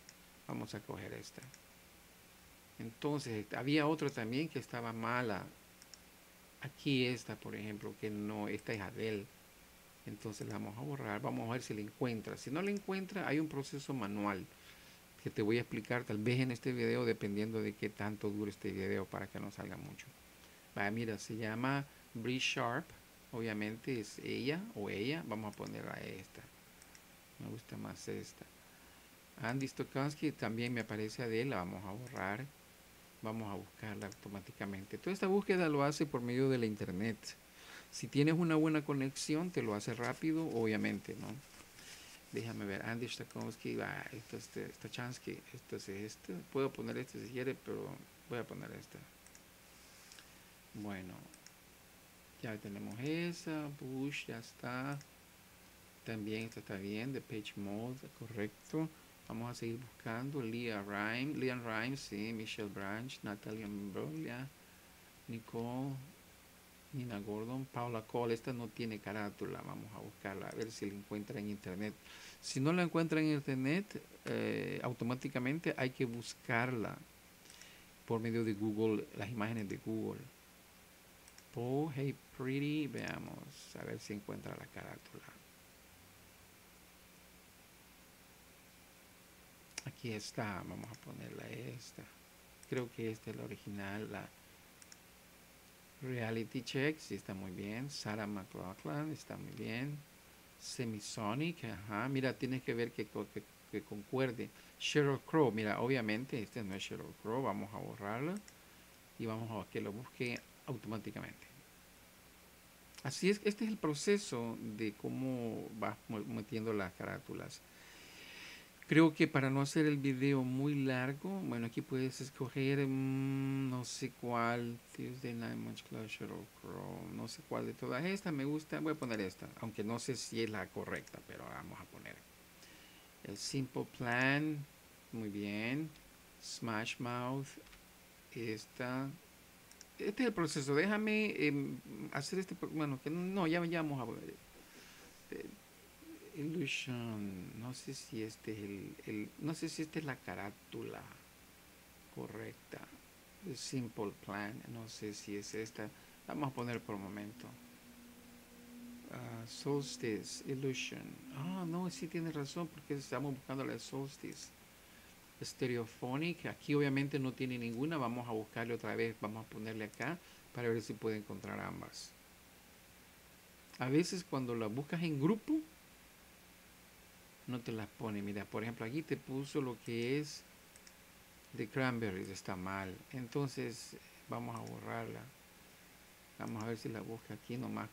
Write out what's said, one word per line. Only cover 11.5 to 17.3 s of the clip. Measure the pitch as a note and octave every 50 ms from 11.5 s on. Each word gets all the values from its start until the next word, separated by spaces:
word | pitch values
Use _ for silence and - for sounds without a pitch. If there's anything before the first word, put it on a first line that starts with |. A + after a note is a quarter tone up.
ver | A#2+ B2
si | A#2+ - A2
la | G#2
encuentra. | G#2 G#2+ - - C3+ B2 A#2 A2 G#2 G#2+ G2+ G2
Si | - A#2+
no | C3 E3
la | F#3+ G3+
encuentra, | G3+ G3+ - - F#3+ F#3+ F#3+ F#3 G3+ G3 D#3+ -
hay | C#3 D#3
un | D#3+
proceso | D3+ D3 C#3 C3+ - - C#3+ - -
manual | C3+ C3 G#2 G2 G#2 G#2 G2+ G#2 G2 F#2 F2 - - - - - - - - - - - - - - -
que | - -
te | - -
voy | G#2+ G#2 A#2 A#2+
a |
explicar | A#2+ - - A#2 G#2 - B2 B2 -
tal | - G#2+
vez | G#2 G#2+ A#2+ A#2+ C3
en | C3 B2+
este | A#2+ A2+ - C#3
video, | B2+ A#2+ A#2 A2+ A#2 B2 B2
dependiendo | A#2 G#2 - - G2+